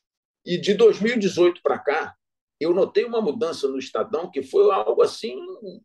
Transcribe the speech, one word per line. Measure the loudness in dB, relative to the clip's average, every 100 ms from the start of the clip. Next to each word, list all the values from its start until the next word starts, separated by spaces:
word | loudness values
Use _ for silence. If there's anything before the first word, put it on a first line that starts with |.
| _ _ _ _
E | -6 -4
de | -2
dois | 4 6 6
mil | 0
e | 0
dezoito | -2 2 2 2
pra | -4 -4
cá, | -2 -2 -4 -12 _ _ _ _
eu | -2
notei | 0 0 0
uma | -2 -2
mudança | -2 -2 -4 -4 -4
no | -4
Estadão | -6 -6 -4 -6 -6
que | -8
foi | -4 2 4
algo | 4 0 2
assim. | 2 0 -10 -12 -14 -16 -16 -18